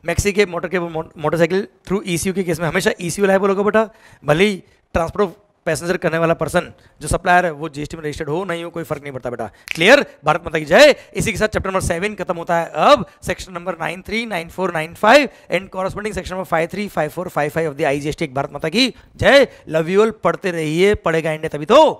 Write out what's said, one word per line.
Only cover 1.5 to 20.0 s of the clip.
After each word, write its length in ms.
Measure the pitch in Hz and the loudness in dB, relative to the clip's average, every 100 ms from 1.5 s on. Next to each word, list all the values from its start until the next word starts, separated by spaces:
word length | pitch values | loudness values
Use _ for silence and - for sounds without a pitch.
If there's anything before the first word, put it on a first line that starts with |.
| 185 226 _ - | 2 -4 _ -4
through 140 | 196 196 | -4 -2
ईसीओ 260 | 170 190 | -2 -2
के 100 | 180 | -2
केस 160 | 180 160 | -2 -2
में 80 | 170 | -2
हमेशा 240 | 175 202 240 | 0 -2 -2
ईसीओ 240 | 175 180 196 | -6 0 2
लायबल 240 | 190 196 | 2 2
होगा 140 | 196 | 0
बेटा, 260 | 208 214 220 _ - - | 2 2 0 _ -20 -14
भले 220 | 139 151 208 | -4 0 0
ही 160 | 185 _ _ _ 185 | -2 _ _ _ -4
transport 300 | 165 185 202 | -4 -2 -4
of 80 | - _ _ - | -4 _ _ -6
passenger 320 | 151 170 180 | -4 -2 -2
करने 200 | 170 160 | -2 0
वाला 160 | 165 | 0
पर्सन 380 | 165 156 175 139 - _ _ | 0 0 -2 -4 -16 _ _
जो 60 | 143 | -4
सप्लायर 380 | 170 180 180 180 | -4 4 4 2
है 60 | |
वो 180 | 147 160 | -4 -10
जीएसटी 280 | 139 147 165 | -10 -10 -8
में 60 | |
रजिस्टर्ड 260 | 151 143 151 | -8 -8 -6
हो 140 | 156 196 | -4 -4
नहीं 180 | 170 | -6
हो 60 | 170 | -8
कोई 140 | 170 | -10
फर्क 200 | 160 147 | -8 -8
नहीं 100 | 143 | -8
पड़ता 160 | 131 127 | -10 -8
बेटा, 200 | 117 110 _ - - | -8 -10 _ -12 0
क्लियर? 300 | 180 285 - - 147 | 6 6 4 -4 -2
भारत 180 | 160 | -2
माता 160 | 170 160 | -2 -6
की 60 | 151 | 2
जय। 300 | 185 294 233 - | 8 8 6 -4
इसी 180 | 202 180 | -6 -4
के 60 | 175 | -2
साथ 100 | - | -2
चैप्टर 220 | 185 190 | -2 -4
नंबर 120 | 190 | -4
सेवन 340 | 147 170 202 208 | -2 -4 -4 -6
खत्म 200 | 175 170 | -6 -6
होता 200 | 170 170 | -2 -2
है। 80 | 165 | -2
अब 400 | 151 196 285 180 _ | 2 4 4 2 _
सेक्शन 300 | - 180 - | -8 -8 -8
नंबर 240 | 175 175 165 | -10 -8 -6
नाइन 220 | 156 175 | -8 -8
थ्री, 240 | 180 214 233 | -8 -6 -4
नाइन 240 | 185 170 | -8 -8
फ़ोर, 240 | - 185 | -6 -4
नाइन 200 | 170 160 165 | -4 -8 0
फ़ाइव 340 | 208 277 269 - _ | 6 6 4 -6 _
and 180 | 175 190 190 | -6 -4 -6
corresponding 420 | 185 185 208 185 | -6 -4 -6 -8
section 200 | 160 185 | -8 -10
number 120 | 180 | -2
five 180 | 165 165 | -2 -2
three, 160 | 180 208 - | -4 -6 -4
five 180 | 151 - | -4 -4
four, 100 | 175 | -6
five 260 | - 147 160 | -2 -2 -2
five 160 | 160 | -4
of 60 | 139 | -2
the 80 | 156 | -2
आईजीएसटी 400 | 143 147 147 160 | 0 -4 -6 -6
Act। 100 | 131 | -4
भारत 180 | 143 | -6
माता 160 | 143 165 | -6 -4
की 240 | 185 262 - _ - | 0 0 -2 _ 0
जय। 320 | 190 269 254 - - | 4 6 4 -2 -4
Love 260 | 156 160 | -2 0
you 80 | 190 | 2